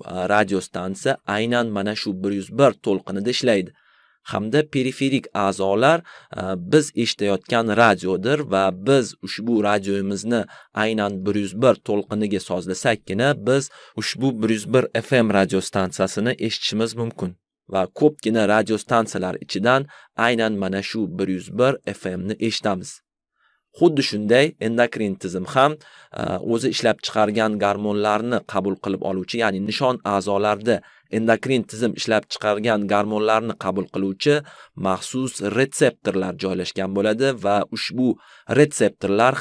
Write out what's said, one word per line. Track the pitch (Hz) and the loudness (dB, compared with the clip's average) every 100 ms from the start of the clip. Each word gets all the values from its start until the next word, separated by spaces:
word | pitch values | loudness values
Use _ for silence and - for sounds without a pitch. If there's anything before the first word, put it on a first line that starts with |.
| - | -2
e, | 90 92 | -6 2
radiostansiya | 104 98 95 - 90 92 98 147 - - | 2 2 0 -2 -8 -8 -4 -4 -4 -4
aynan | 104 117 120 117 | -2 0 0 0
mana | 101 98 107 | -2 -4 -4
shu | 107 92 | -6 -4
bir | 101 101 | -2 -4
yuz | 92 113 | -4 4
bir | 139 101 113 | 4 4 -2
to'lqinida | 95 - 98 107 123 | -2 -2 -4 -4 0
ishlaydi. | 123 104 90 _ _ _ _ _ - | 2 2 0 _ _ _ _ _ -8
Hamda | 101 107 139 151 | -6 0 0 0
periferik | 139 131 - 135 131 - | -2 -2 -2 0 0 -2
a'zolar, | 98 98 95 95 101 135 170 170 - - - | -2 -2 0 0 4 4 2 -2 -20 -14 -8
e, | 95 92 87 | -6 -6 2
biz | 151 147 - | 2 2 -2
eshitayotgan | 117 - 101 95 - 120 113 104 | -2 0 -2 -2 0 0 2 4
radiodir | 117 92 92 92 107 151 139 | 6 4 0 0 0 0 0
va | 95 95 92 101 | 2 2 0 2
biz | 135 110 - 95 | 2 2 -8 -12
ushbu | - 113 113 | -6 0 2
radiomizni | 104 104 98 98 98 98 107 120 98 - - | 2 0 0 -2 -2 -4 -2 -2 -2 -12 -10
aynan | 104 110 110 101 95 95 | -2 0 0 -2 -2 -2
bir | 101 | -2
yuz | 101 92 | -4 2
bir | 127 104 - | 2 2 0
to'lqiniga | 104 - 104 104 98 | -4 -2 -4 -2 -2
sozlasakkina, | - 92 87 92 131 110 - 98 131 123 104 | -2 -6 -4 -2 -2 -2 -4 0 0 0 0
biz | 135 135 - - - | 0 -2 -14 -14 -8
ushbu | 104 - 135 117 | -8 -2 -2 0
bir | 110 | 0
yuz | 110 104 | 0 2
bir | 127 120 117 - | 2 2 -4 0
F | 127 | 2
M | 113 | 4
radiostansiyasini | 101 95 95 - 101 92 - 95 - 113 127 113 | 4 2 0 -2 -2 -2 -2 -2 -2 -4 -2 -4
eshitishimiz | - - 107 113 113 | -4 -4 -2 -4 -4
mumkin. | 117 - 90 90 _ _ - | -6 -6 -8 -8 _ _ -4
Va | 95 92 - | -2 -2 4
ko'pgina | 151 147 110 113 101 | 2 4 0 2 4
radiostansiyalar | 107 101 107 - 117 110 95 92 - - | 2 2 -2 2 0 0 -4 -4 -6 -6
ichidan | 92 113 135 143 - _ - | 0 2 2 0 -14 _ -2
aynan | 117 117 110 | 0 2 0
mana | 104 95 95 98 | 0 -2 -4 -4
shu | 113 95 90 | -4 -4 -2
bir | 95 | -4
yuz | 92 - 101 | -4 -6 0
bir | 127 131 - 101 | 2 2 -6 -8
F | 95 92 | -6 -6
M | 92 | -6
ni | 104 | -4
eshitamiz. | 113 - 107 95 - - _ _ _ _ _ _ _ - | -4 -2 -2 -4 -6 -18 _ _ _ _ _ _ _ 2
Xuddi | 170 143 | 4 4
shunday | 131 104 107 120 156 - 110 | 0 -2 4 4 4 0 -2
endokrin | 117 120 113 104 92 | 2 0 0 -4 -4
tizim | 92 92 90 | -6 -6 -2
ham, | 131 139 151 - - - - | 2 2 2 -12 -20 -16 -8
e, | - 90 - | -4 -4 -2
o'zi | 117 127 - | 0 0 0
ishlab | 117 107 - | 0 0 -2
chiqargan | 110 104 107 110 107 | 0 2 2 0 0
gormonlarni | 101 101 104 104 104 107 117 113 - | 0 0 -2 0 0 0 0 -4 -2
qabul | 101 98 95 | -4 -2 -4
qilib | 101 95 - | -4 -4 -4
oluvchi, | 95 90 117 | -4 -4 -2
ya'ni | 110 95 104 | -2 -2 -4
nishon | 107 131 120 - | 0 0 0 -2
a'zolarda | 101 98 98 107 104 110 98 - _ _ 110 | -2 0 0 2 0 0 0 -2 _ _ -2
endokrin | 113 113 127 131 | 2 2 2 -2
tizim | 101 107 117 - | -2 -2 -2 -2
ishlab | - 107 - | 0 0 0
chiqargan | - 107 104 113 107 101 | -4 -2 0 2 0 2
gormonlarni | 101 104 107 107 110 113 104 | 2 2 0 2 2 0 -4
qabul | 98 95 90 | -4 -4 -4
qiluvchi | - 98 95 147 147 143 - - - 95 | -4 -4 0 2 2 -2 -20 -20 -6 -2
maxsus | 92 - 127 131 - 101 104 | -2 -4 -6 -6 -4 -2 0
retseptorlar | 135 - 131 - - 92 92 87 | 0 2 2 2 -4 -2 -4 -4
joylashgan | 95 92 90 104 95 98 | -4 -2 -4 -4 -4 0
bo'ladi | 107 110 135 123 98 | 0 2 0 0 0
va | 101 - 113 | 0 0 -6
ushbu | - 104 127 - - - - 113 | -6 0 0 0 -8 -20 0 4
retseptorlar | 147 - 104 - 98 101 123 131 | 4 4 0 0 0 4 2 2